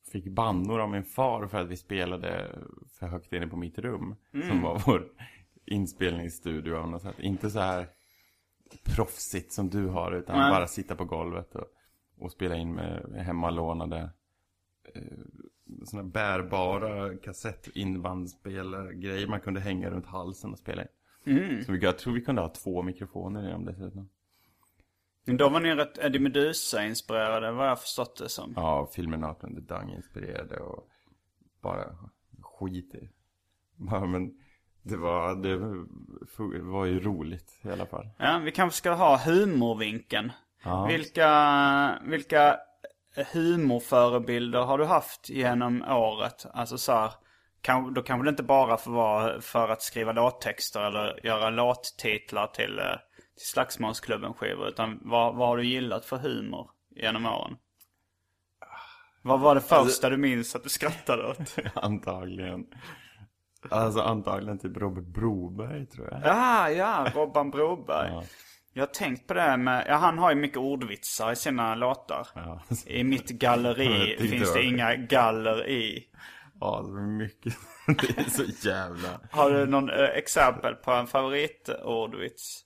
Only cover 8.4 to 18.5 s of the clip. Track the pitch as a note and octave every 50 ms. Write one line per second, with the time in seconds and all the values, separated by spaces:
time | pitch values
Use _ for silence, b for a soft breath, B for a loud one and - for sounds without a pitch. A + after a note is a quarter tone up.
8.4 | _ _ _ _ _ _ - - _ - - A2+ A2 - - - - - - F#2
9.4 | - - - - G2+ F2+ F#2 G#2 G2 F#2 F#2 F2 F2 F2 F2+ F2+ F2 - F2+ F#2+
10.4 | G2 - F#2+ F#2 F2 F2 - - F#2+ - F2 E2+ F2+ F2 F2+ D#2+ E2+ F2 F2 F2
11.4 | F2 _ - - - - _ _ _ _ _ _ _ _ _ _ - F2 - -
12.4 | F#2+ F2+ E2+ E2 E2 E2+ E2+ E2+ E2 E2 E2 D#2+ E2 - - G#2 F2+ F2+ F2 E2+
13.4 | E2+ E2+ E2+ E2+ E2 D#2+ E2 E2 E2 D#2+ E2 E2 E2 D#2+ - _ _ _ _ _
14.4 | _ _ _ _ _ _ _ _ _ - _ - - - - - - - - -
15.4 | - - _ _ _ - - - - - G#2+ G2+ G2 F#2 F2 A2 G#2+ G2+ F#2+ F#2
16.4 | F2+ F2+ G2 F#2+ F#2 F2+ G2 G2 G#2+ G#2+ G#2 G2+ G2 G2 F#2 F#2+ - - F#2 -
17.4 | - A2+ - - - - - - G2+ F#2+ F#2+ F2+ F2+ F2+ F#2 F#2 F2+ F2+ - _
18.4 | _ G2+